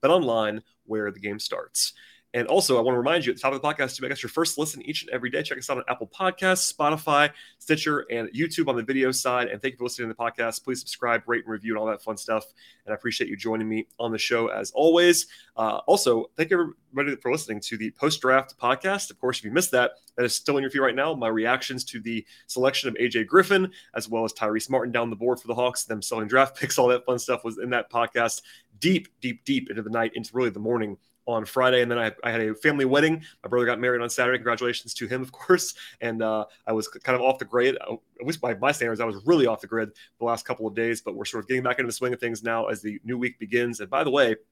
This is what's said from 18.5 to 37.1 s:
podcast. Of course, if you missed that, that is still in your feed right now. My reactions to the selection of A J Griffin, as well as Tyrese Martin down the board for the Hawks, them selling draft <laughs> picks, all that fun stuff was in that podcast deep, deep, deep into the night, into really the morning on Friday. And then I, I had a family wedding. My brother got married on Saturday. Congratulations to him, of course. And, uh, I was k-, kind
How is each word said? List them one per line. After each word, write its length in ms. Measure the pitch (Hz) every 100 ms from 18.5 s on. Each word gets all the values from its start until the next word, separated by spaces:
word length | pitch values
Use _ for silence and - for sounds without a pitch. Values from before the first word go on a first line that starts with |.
| -
podcast. 500 | 123 135 190 196 -
Of 100 | -
course, 200 | 127 123
if 60 | 107
you 60 |
missed 200 | 135 175
that, 200 | 127 123 - _ -
that 80 | 123
is 100 | -
still 220 | - 143
in 60 |
your 60 | 135
feed 120 | 139
right 140 | 135 120
now. 200 | 147 147
My 140 | 113
reactions 560 | 110 113 127 - 127 -
to 160 | 120
the 240 | 110 113 - - -
selection 420 | - 131 135 131
of 80 | 110
A 80 | 123
J 160 | 117
Griffin, 480 | 110 175 185 190 185 - - -
as 140 | 107
well 160 | 113 110
as 80 |
Tyrese 360 | - 110 110 -
Martin 220 | 131 123
down 180 | 120 117
the 60 | 107
board 240 | 120 123
for 80 | 113
the 80 | 120
Hawks, 300 | 123 120 -
them 160 | 107
selling 260 | - 113 107
draft 300 | 131 135 -
<laughs> 20 |
picks, 180 | 135 -
all 120 | 123
that 160 | 123 -
fun 140 | 123
stuff 260 | - 120 117
was 120 | 107
in 120 | 120
that 200 | 123 110
podcast 520 | 117 117 123 113 - - - _ _
deep, 280 | 170 185 - _
deep, 240 | 127 120 -
deep 240 | 135 127
into 120 | 104
the 80 | 107
night, 220 | 117 113
into 220 | 117 113 123
really 140 | 120
the 100 | 101
morning 380 | 110 120 107 98 _ _ -
on 180 | 113
Friday. 380 | 107 131 127 127
And 100 | 120
then 80 | 120
I, 140 | 113 -
I 80 | 117
had 80 | 113
a 160 | 110 110
family 300 | 151 147 131
wedding. 360 | 139 156 160 - _
My 60 | -
brother 160 | 123 120
got 160 | 113
married 200 | 123 123
on 80 | 117
Saturday. 280 | - 123 127
Congratulations 560 | 117 117 123 117 113
to 140 | - 110
him, 140 | 127
of 120 | 127
course. 400 | - - 180 - - - -
And, 240 | 117 113
uh, 220 | 113 110 104 _ -
I 60 |
was 160 | 110 104
k-, 120 | -
kind 140 | -